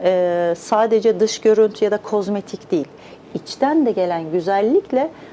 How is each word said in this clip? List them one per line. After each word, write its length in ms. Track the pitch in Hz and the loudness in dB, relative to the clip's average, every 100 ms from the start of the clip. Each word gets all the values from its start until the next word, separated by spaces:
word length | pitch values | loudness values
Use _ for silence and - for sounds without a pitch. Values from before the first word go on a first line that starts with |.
e, 500 | 180 185 180 175 170 170 | 0 2 2 0 0 -2
sadece 640 | - 214 220 220 226 185 | 0 0 2 2 2 2
dış 200 | 214 - | 0 0
görüntü 440 | 220 214 214 214 | 2 4 2 0
ya 60 | 208 | -2
da 80 | 208 | -2
kozmetik 720 | - 208 190 208 - 190 - | -2 -4 -2 -6 -8 -14 -4
değil. 180 | 165 135 - - - - | -4 -4 -12 -20 -20 -12
İçten 520 | - - - - 320 247 | -10 -10 -4 0 2 2
de 40 | |
gelen 400 | 190 180 170 160 | 0 -2 -2 -4
güzellikle 800 | 175 165 196 214 359 - 262 311 - - | -4 0 0 2 0 0 -2 -2 -6 -20